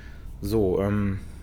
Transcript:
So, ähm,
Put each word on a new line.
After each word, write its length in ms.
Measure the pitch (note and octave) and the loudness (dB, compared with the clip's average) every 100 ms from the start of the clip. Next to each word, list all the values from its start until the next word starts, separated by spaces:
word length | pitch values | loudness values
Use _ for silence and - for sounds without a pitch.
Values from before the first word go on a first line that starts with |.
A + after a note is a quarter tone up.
| - - - - | -14 -12 -12 -6
So, 400 | G2+ A2 F#2+ F2 | 0 4 4 4
ähm, 400 | G2+ G#2 G2+ F#2+ - - | 2 2 0 -2 -6 -12